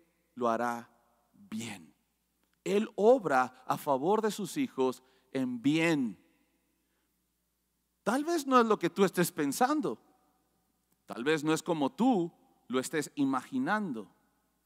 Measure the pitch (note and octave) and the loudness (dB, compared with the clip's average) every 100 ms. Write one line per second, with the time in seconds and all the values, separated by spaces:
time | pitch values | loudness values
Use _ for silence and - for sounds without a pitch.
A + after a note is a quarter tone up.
0 | _ _ _ - A#2+ A2+ A#2+ A#2 A2+ _ | _ _ _ -4 -2 0 -2 -6 -10 _
1 | _ _ _ _ G2+ A2 A2+ G2 D#2 _ | _ _ _ _ -12 -10 -10 -12 -18 _
2 | _ _ _ _ _ _ E3+ G3 A3 - | _ _ _ _ _ _ -2 -2 -2 2
3 | G#3 C4 E3+ C3+ B2 - - C#3 - C3 | 6 6 4 2 0 -4 -6 -6 -2 0
4 | D#3 G#3+ A3 G3 F#3 - C3 - C3 B2 | 2 0 0 -4 -6 -4 -4 0 -2 -2
5 | _ _ _ C3+ B2+ B2 B2 D#3 E3 D#3 | _ _ _ -4 -4 -2 0 2 2 2
6 | A#2+ F#2 _ _ _ _ _ _ _ _ | -2 -6 _ _ _ _ _ _ _ _
7 | _ _ _ _ _ _ _ _ _ _ | _ _ _ _ _ _ _ _ _ _
8 | - B3 D4+ E4+ C4+ B3+ A3+ G#3 E3+ F#3+ | -2 -2 0 -2 4 4 4 2 0 2
9 | F#3+ F3 E3+ - D3 C3 B3+ D4+ F#3 A2 | 2 2 -2 0 -2 0 2 2 -2 -6
10 | _ _ _ _ _ _ _ _ _ _ | _ _ _ _ _ _ _ _ _ _
11 | - G2+ B2 D#3 D3+ D#3 - E3 C3+ - | -14 -6 0 0 0 -2 -2 -2 -2 0
12 | B3 A3 E3+ - _ _ - B2 B2+ D#3 | 2 2 -2 -8 _ _ -4 -4 -2 -4
13 | C#3+ - C#3 C3 - C3 C#3 G#3 G3 A2+ | -4 -2 0 -2 -4 -4 -2 -2 -4 -8
14 | F2+ _ _ _ _ _ | -12 _ _ _ _ _